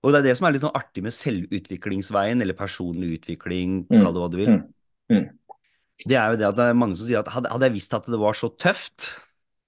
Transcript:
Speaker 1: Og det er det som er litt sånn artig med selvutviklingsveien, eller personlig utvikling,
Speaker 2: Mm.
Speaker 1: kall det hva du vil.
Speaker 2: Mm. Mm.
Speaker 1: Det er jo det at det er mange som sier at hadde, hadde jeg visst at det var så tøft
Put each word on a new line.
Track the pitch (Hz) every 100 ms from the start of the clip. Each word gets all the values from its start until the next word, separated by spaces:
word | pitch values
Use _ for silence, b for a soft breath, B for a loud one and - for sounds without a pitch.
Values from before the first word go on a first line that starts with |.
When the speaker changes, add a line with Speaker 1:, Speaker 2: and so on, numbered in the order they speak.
Speaker 1:
Og | 131
det | 143
er | 135
det | 127
som | 180
er |
litt | 139
sånn | 151 135
artig | - -
med | 101
selvutviklingsveien, | - 147 101 90 95 - 92 104 95 95 104 101 120
eller | 101
personlig | 92 98 - 90 87 87 80
utvikling, | - 82 90 90 90 95 90
Speaker 2:
Mm. | 113
Speaker 1:
kall | 92
det | 87
hva | 87
du | 90
vil. | 107
Speaker 2:
Mm. | 101 - _ _ _ -
Mm. | 107 - - _ - _ _ _ - -
Speaker 1:
Det | 131
er | 110
jo | 113
det | 104
at | 101
det | 120
er | 120
mange | 117 90
som | 113
sier | 120
at | 131
hadde, | 123 123
hadde | 123
jeg | 131
visst | 104 -
at | 110 -
det | 113
var | 104
så | 110 113 -
tøft | 175 202 - - - - - _ _ _